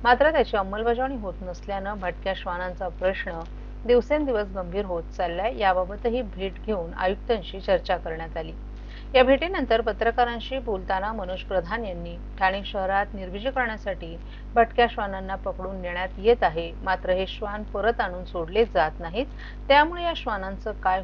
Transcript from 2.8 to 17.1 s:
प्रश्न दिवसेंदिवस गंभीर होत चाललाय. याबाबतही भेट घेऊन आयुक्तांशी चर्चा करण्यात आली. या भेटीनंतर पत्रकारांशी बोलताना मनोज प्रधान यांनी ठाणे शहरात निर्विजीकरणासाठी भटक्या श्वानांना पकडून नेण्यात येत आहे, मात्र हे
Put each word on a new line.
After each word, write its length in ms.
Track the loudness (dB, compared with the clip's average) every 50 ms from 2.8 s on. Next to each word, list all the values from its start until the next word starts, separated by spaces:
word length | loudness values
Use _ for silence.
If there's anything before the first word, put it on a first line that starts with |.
| -6
प्रश्न 440 | -6 -4 0 0 0 0 0 -4 -6 -6 -6 -8 -8 -10 -10 -10 -10 -10 -8 2
दिवसेंदिवस 600 | 6 6 6 6 4 2 2 2 2 2 0 0 0 -4
गंभीर 300 | -6 -6 -2 -2 -2 -2
होत 180 | 0 -2 -4 -4 -6 -4
चाललाय. 360 | -4 -2 -2 -2 -2 -2 -2 0
याबाबतही 640 | 2 4 4 4 4 2 -2 -4 -2 -2 0 0 0
भेट 320 | -2 -4 -6 -6 -6 -6 -6 -6 -4
घेऊन 280 | -4 -4 -4 -4 -6 -4
आयुक्तांशी 680 | 0 0 0 0 0 0 -2 -2 -2 -2 -8 -10 -6
चर्चा 380 | 2 2 2 2 4 0 -2
करण्यात 400 | -2 -2 -6 -6 -6 -6 -6 -6
आली. 140 | -6 -6 -6 -10 -10 -12 -12 -12 -12 -12 -12 -12 -12 -12 4 6
या 80 | 6 8
भेटीनंतर 580 | 8 8 6 4 -2 0 -2 2 4 2 2
पत्रकारांशी 760 | 4 0 0 2 2 2 4 4 2 2 2 -6 -6 -6 -6
बोलताना 560 | -6 -2 -2 -4 -4 -2 -2 -2 -2 -2 -2 -4
मनोज 260 | -4 -4 -4 -6 -6
प्रधान 460 | -4 0 0 0 0 0 -4 -4 -4
यांनी 300 | -6 -6 -6 -8 -8 -8 -10 -10 -12 -2 2
ठाणे 220 | 2 2 2 2 -4
शहरात 400 | -4 -4 -2 0 2 2 2 0 0 -4
निर्विजीकरणासाठी 1040 | -8 -8 -8 -8 -4 -4 -2 0 0 0 0 -2 -6 -6 -6 -6 -6 -8 -10 -10 -12 -12 -14 -14 -12 -12 0 4
भटक्या 340 | 4 4 6 6 4 4 4 4
श्वानांना 420 | -2 -4 -4 -4 -6 -4 -4 -6
पकडून 460 | -4 -4 -6 -6 -4 -6 -6 -6 -6
नेण्यात 260 | -6 -6 -4 -4 -4 -4 -6 2
येत 140 | 6 6 6 6
आहे, 300 | 6 2 2 0 -4 -4 -8 -6 0
मात्र 260 | 0 0 0 2
हे 160 | 2